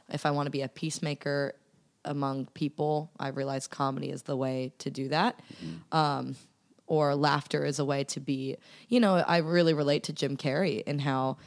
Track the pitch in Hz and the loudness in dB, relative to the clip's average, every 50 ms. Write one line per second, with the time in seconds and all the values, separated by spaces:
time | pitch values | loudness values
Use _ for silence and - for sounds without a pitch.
0 | _ - - 147 - 151 143 143 143 143 143 135 135 131 - - - 156 - - | _ -10 -8 -2 0 0 0 0 -2 -2 -2 -4 -4 -6 -6 -6 -6 -4 -4 -4
1 | - 151 143 - - 143 143 143 139 - - _ _ _ _ _ _ _ _ _ | -4 -4 -4 -4 -4 -2 0 0 -2 -2 -6 _ _ _ _ _ _ _ _ _
2 | - 147 147 143 139 139 135 135 127 - - - 156 143 - - 151 151 151 151 | -8 -6 -4 -2 -2 -2 -2 -4 -6 -6 -6 -4 -4 -4 -2 0 0 0 0 0
3 | 156 160 _ - 139 139 135 139 135 139 135 135 - - - - 139 135 135 139 | -2 -6 _ -6 -6 -6 -4 -4 -4 -4 -4 -6 -6 -8 -4 -2 0 0 0 -2
4 | 139 131 135 135 - - 143 127 131 131 131 131 131 131 - - - - 135 135 | -4 -6 -6 -8 -6 -4 -2 -2 0 -2 -2 -2 -4 -6 -8 -8 -8 -8 -6 -4
5 | 135 135 147 160 196 247 - - - - - - 175 160 165 165 - - - 160 | -4 -2 0 2 2 0 0 -4 -16 -20 -16 -12 -10 -10 -10 -10 -8 0 2 2
6 | 151 147 143 131 127 131 135 - - _ _ _ _ _ _ _ _ - 165 151 | 4 4 2 -2 -4 -6 -8 -12 -14 _ _ _ _ _ _ _ _ 0 2 2
7 | 147 143 143 143 147 147 143 147 - - - 147 143 143 139 143 143 139 139 139 | 4 4 4 4 4 4 2 2 0 -2 -2 -2 0 0 -2 0 0 0 0 0
8 | 139 - - 151 139 - 139 131 135 135 123 - _ - - - - - 233 254 | -2 -4 -6 -8 -4 -4 -4 -2 -2 -6 -6 -8 _ -20 -20 -14 -4 2 2 4
9 | 226 196 190 175 - - 170 170 156 160 170 175 170 165 160 147 147 143 147 147 | 4 6 4 4 4 4 4 2 2 4 4 6 6 6 6 4 4 2 2 2
10 | - - 151 - 143 139 143 135 - 143 135 156 196 170 123 107 - - 147 143 | 0 -4 -4 -2 -2 -2 -2 -2 -2 0 0 2 2 0 0 -2 -4 -4 -2 -2
11 | 139 147 135 131 131 131 131 - - | 0 0 0 0 0 0 -2 -4 -10